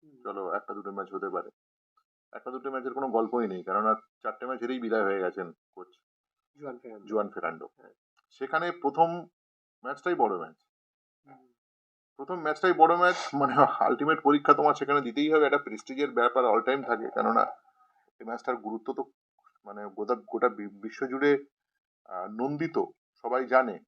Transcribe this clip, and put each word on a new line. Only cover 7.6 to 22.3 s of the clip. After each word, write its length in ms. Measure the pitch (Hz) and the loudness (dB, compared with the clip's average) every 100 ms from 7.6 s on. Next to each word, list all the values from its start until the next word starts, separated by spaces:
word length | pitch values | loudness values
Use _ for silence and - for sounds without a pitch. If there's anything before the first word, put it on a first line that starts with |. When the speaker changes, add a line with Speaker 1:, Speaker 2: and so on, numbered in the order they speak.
| - _ | -14 _
Speaker 1:
হ্যাঁ। 140 | - _ _ _ _ | -20 _ _ _ _
Speaker 2:
সেখানে 420 | _ 135 160 175 | _ -6 -4 -4
প্রথম 560 | - 139 135 170 175 170 _ _ _ _ _ | -4 -6 2 0 0 -10 _ _ _ _ _
ম্যাচটাই 320 | 123 143 180 175 | -12 -6 -4 0
বড় 220 | 117 92 | 0 0
ম্যাচ। 180 | 82 82 _ _ _ _ _ _ 143 | -8 -16 _ _ _ _ _ _ _
Speaker 1:
হুম। 220 | 131 123 120 _ _ _ _ _ _ | -20 _ _ _ _ _ _ _ _
Speaker 2:
প্রথম 200 | 139 180 | -8 -4
ম্যাচটাই 380 | 156 151 185 | -4 0 2
বড় 220 | 170 160 175 | 6 6 8
ম্যাচ, 200 | 180 180 - | 4 2 -4
মানে 200 | 143 143 135 139 - | 0 0 6 6 6
আলটিমেট 420 | - 127 143 156 | 0 2 2 2
পরীক্ষা 300 | 143 147 143 | 4 4 6
তোমার 200 | 147 147 | 6 6
সেখানে 280 | 143 - 143 | 2 2 0
দিতেই 300 | 127 117 151 | 0 -2 2
হবে। 120 | 156 143 | 4 6
একটা 120 | 143 | 2
প্রেস্টিজের 540 | 135 107 - 135 143 | 0 -12 -12 -4 -2
ব্যাপার 340 | 120 120 131 123 | 2 2 4 4
all 180 | 107 | 4
time 220 | 110 135 127 | 2 -2 -2
থাকে, 240 | 117 113 | -4 -2
কেননা 360 | - 110 113 104 - _ _ _ _ _ _ | -2 2 2 2 -2 _ _ _ _ _ _
এই 60 | 113 | -10
ম্যাচটার 300 | 117 - 123 | -10 -6 -6
গুরুত্ব 380 | 107 113 110 | -4 -8 -8
তো 100 | 110 - _ _ _ _ _ 104 | -8 -8 _ _ _ _ _ -18
মানে 200 | 104 104 | -14 -14
গোটা, 300 | 98 104 120 | -10 -4 -4
গোটা 340 | 104 113 123 | -4 -2 0
বি-, 300 | 107 104 101 | -2 -14 -12
বিশ্বজুড়ে, 640 | 110 - 135 135 143 139 143 _ _ _ _ _ _ | -14 -8 -6 0 2 2 0 _ _ _ _ _ _
আহ, 220 | 92 | -12
নন্দিত, 520 | 95 | -10